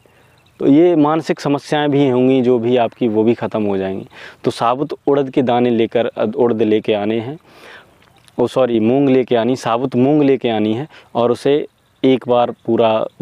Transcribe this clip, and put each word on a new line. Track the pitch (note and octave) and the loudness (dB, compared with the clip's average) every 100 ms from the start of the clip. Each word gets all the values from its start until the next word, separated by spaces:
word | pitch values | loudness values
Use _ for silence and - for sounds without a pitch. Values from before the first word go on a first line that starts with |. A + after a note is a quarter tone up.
| _ _ _ _ _ - | _ _ _ _ _ -4
तो | C3 | 2
ये | C#3+ F3 E3 | 4 4 4
मानसिक | C#3+ D#3+ - D#3+ | 0 0 -4 -4
समस्याएं | D3 C#3+ - D3+ D3 | -4 -4 -2 -2 0
भी | C#3+ C#3 | 0 2
होंगी | B2 B2+ C3+ | 2 2 2
जो | B2 B2 | 2 0
भी | A#2 B2 | 0 0
आपकी, | A2+ - B2 | 0 -2 -2
वो | G#2+ | 0
भी | A2 | 2
ख़त्म | A#2 A2 A2 | 0 -2 -4
हो | G#2 G2 | -2 -2
जाएंगी। | F#2+ G2 - - - - | -4 -6 -12 -18 -20 -10
तो | - | -8
साबुत | - A#2+ B2+ D3+ - - | -2 -2 -2 -4 -6 -2
उड़द | C#3+ C3+ | 0 0
के | C3+ | -2
दाने | B2 A#2+ B2 | 0 0 0
लेकर, | A#2 A2+ A#2 A2 | 0 0 0 -2
अ, | - A2+ A2 | -2 -4 0
उड़द | A#2+ A2 | 0 2
लेके | A2 G#2+ A2 | 0 0 0
आने | G#2+ G#2 A2+ | -2 -2 -4
हैं, | A2 D#3 _ - - - - _ _ _ _ - | -6 -12 _ -20 -20 -20 -20 _ _ _ _ -4
ओ | A#2+ | -2
सॉरी, | C#3 B2 A#2 | 0 0 0
मूंग | A2 C3+ C#3+ | 2 2 2
लेके | C3 A#2+ A#2+ | 2 2 0
आनी, | A2+ C3 | 0 -2
साबुत | B2 A#2 C3 B2 | -2 -4 -2 0
मूंग | C3 D3+ | 2 2
लेके | C#3 C3 B2 | 2 0 0
आनी | A2 G#2+ | -2 -2
है | A2 D#3 - - | -4 -6 -14 -10
और | A#2+ A#2 | -2 0
उसे | A#2+ C#3 C#3+ - _ _ _ | 0 0 0 -2 _ _ _
एक | C3 C3 - | 0 0 0
बार | A#2+ A#2+ | 0 0
पूरा | - - A2+ A2+ A2 - - | -4 -2 0 2 0 -4 -6